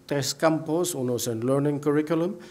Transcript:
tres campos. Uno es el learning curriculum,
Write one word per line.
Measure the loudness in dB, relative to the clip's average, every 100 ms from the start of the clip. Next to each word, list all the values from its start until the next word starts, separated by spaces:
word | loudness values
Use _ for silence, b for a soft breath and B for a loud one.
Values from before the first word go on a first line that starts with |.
| -4
tres | -2 -2
campos. | 0 2 2 0 0 0 -2
Uno | -2 -2
es | -2
el | -2
learning | 2 2 2 0
curriculum, | 2 2 2 0 0 -4 B